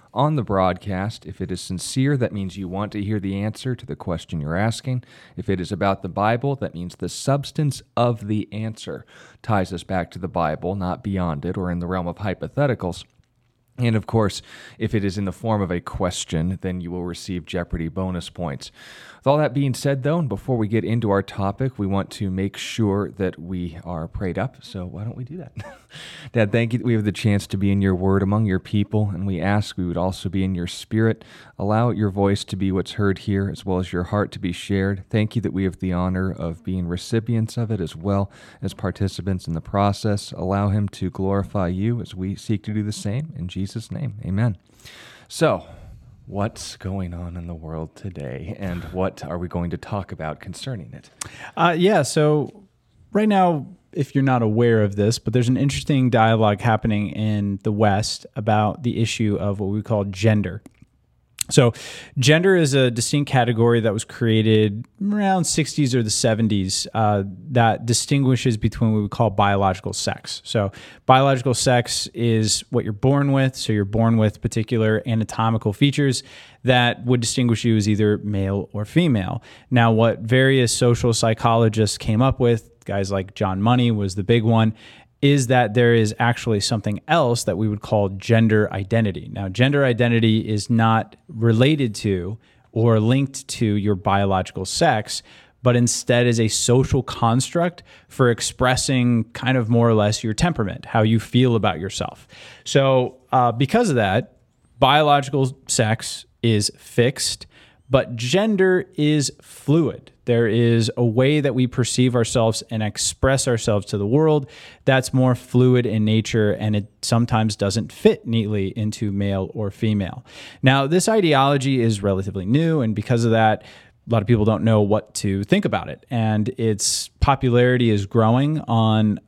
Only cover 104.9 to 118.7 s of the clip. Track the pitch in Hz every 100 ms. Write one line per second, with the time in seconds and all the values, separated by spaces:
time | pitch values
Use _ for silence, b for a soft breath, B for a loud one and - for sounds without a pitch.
104.9 | 151 151 143 135 139 131 - - - 107
105.9 | 113 - - - _ 117 104 104 - -
106.9 | - 120 - - - - b b b -
107.9 | 127 - 117 123 175 220 196 185 180 -
108.9 | - 147 151 131 - - - - 160 131
109.9 | - - _ - 117 113 113 117 117 113
110.9 | - 120 113 135 151 139 123 123 - 117
111.9 | - 127 120 113 123 113 - - 110 107
112.9 | - - - 131 135 135 113 - 104 -
113.9 | 104 101 143 156 151 131 B B B -
114.9 | 131 - 131 127 120 - 123 127 127 120
115.9 | 110 107 110 - 113 104 - 107 104 101
116.9 | _ - 117 117 113 110 - 101 104 -
117.9 | - 220 - - 113 104 104 95